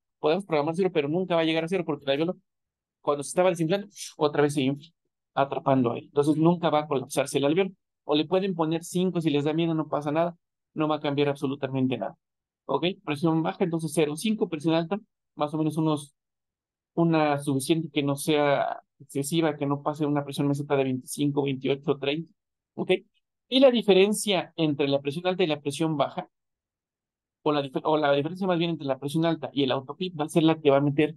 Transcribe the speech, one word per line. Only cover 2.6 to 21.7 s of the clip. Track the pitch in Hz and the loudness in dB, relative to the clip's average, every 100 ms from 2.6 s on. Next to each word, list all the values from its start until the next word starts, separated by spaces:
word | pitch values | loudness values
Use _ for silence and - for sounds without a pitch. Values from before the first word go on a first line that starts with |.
| _ _ _ _ | _ _ _ _
cuando | - 143 | -4 -2
se | 139 | -2
estaba | 180 185 | 2 2
desinflando, | 175 160 196 202 - - - | 2 0 -2 -4 -14 -14 -2
otra | 147 147 | 0 2
vez | 147 | 2
se | 147 | 2
infla, | 131 143 - _ _ _ _ | 0 -2 -8 _ _ _ _
atrapando | - 139 135 139 135 117 | -2 -2 -2 2 4 2
aire. | 117 - | -2 -6
Entonces, | 147 147 147 | 0 2 4
nunca | 160 175 170 | 2 2 2
va | 151 | 0
a | 156 | 0
colapsarse | 139 120 - 135 139 | -4 -4 -4 -2 0
el | |
alveolo. | 139 170 196 - _ _ - | 0 0 -2 -4 _ _ -2
O | 151 | -2
le | 151 | 0
pueden | 185 196 165 | 0 0 -2
poner | 156 160 170 | -2 -2 -4
cinco | 175 185 175 | -2 0 0
si | 160 | 0
les | 143 | 0
da | 147 | 0
miedo, | 156 170 | 0 0
no | 160 151 | -2 -2
pasa | 151 147 | -4 -2
nada. | 156 175 170 _ _ _ | -2 -2 -4 _ _ _
No | - 151 | -4 -2
va | 151 | -2
a | |
cambiar | 147 139 143 | -2 0 0
absolutamente | 143 135 135 131 131 131 120 | 0 -4 -4 -4 -2 -2 -2
nada. | 110 - _ _ _ _ - | -6 -10 _ _ _ _ -4
¿Ok? | 139 170 196 | -2 -2 -4
Presión | - 143 165 160 | -6 -2 0 2
baja, | 165 - 180 | 0 -2 -2
entonces | 165 160 | -2 -4
cero, | 170 147 156 | 0 0 0
cinco. | 220 214 196 | -4 -2 -4
Presión | 156 160 165 | -4 0 0
alta, | 165 208 - _ _ - | 0 -6 -8 _ _ -6
más | 147 | -4
o | 156 | -2
menos | 156 151 | -2 0
unos, | 160 147 147 _ _ _ _ _ _ _ _ | 0 0 -6 _ _ _ _ _ _ _ _
una | - 165 160 151 143 | 0 2 4 2 0
suficiente | 143 135 135 165 160 | 0 -2 0 -2 -2
que | 151 | -2
no | 143 143 | -2 -2
sea | - 151 147 135 85 - - _ | 0 2 4 2 0 -6 -12 _
excesiva, | 139 139 143 165 160 147 | -10 -6 -2 0 0 0
que | 139 | -2
no | 143 | -2
pase | 151 151 147 | -2 -2 0
una | 147 | 0
presión | 143 139 143 | -2 -2 0
meseta | 143 143 139 | 0 0 0
de | 135 | 0
veinticinco, | 131 - - 147 143 | -2 -6 -4 -2 0
veintiocho, | 139 131 135 | -2 -2 -2